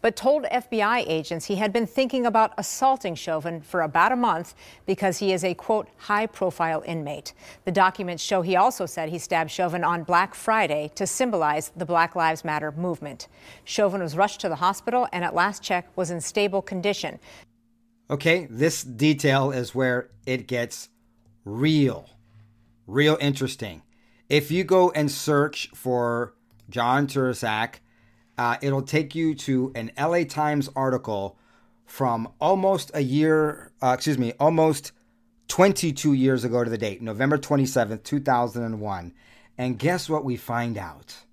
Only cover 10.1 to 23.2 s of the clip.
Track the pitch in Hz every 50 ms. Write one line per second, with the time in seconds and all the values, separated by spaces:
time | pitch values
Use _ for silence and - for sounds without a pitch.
10.1 | 175 170 185 196 - - - - 220 220 202 160 147 151 151 151 - - 202 -
11.1 | - - 262 247 214 180 160 147 151 156 156 - _ 170 180 151 175 165 165 165
12.1 | - 180 165 160 160 156 - 156 151 151 151 156 147 156 175 185 170 - 151 147
13.1 | 139 - - - _ - - - - - _ - - - 214 196 180 202 180 160
14.1 | 143 165 196 208 - - - 190 160 139 175 185 196 - - - 233 247 247 -
15.1 | - 180 175 170 - 170 175 202 202 - - - 196 180 170 - _ - 185 156
16.1 | 175 170 147 - - 214 202 202 185 196 185 - 202 185 170 202 202 - - 156
17.1 | - - _ - - - - _ _ _ _ _ _ _ _ _ _ _ _ _
18.1 | 123 143 143 165 165 185 170 131 117 113 143 165 151 - - 127 123 110 139 156
19.1 | 156 139 147 147 135 139 131 139 135 127 123 117 - 127 131 127 123 123 - -
20.1 | - - _ - 127 127 104 - 127 120 120 117 - - - - _ _ _ _
21.1 | _ _ _ _ _ _ _ 101 101 117 135 156 156 151 143 127 107 82 - -
22.1 | _ _ _ _ _ - - _ _ _ _ _ _ _ _ - 95 131 147 151
23.1 | 156 -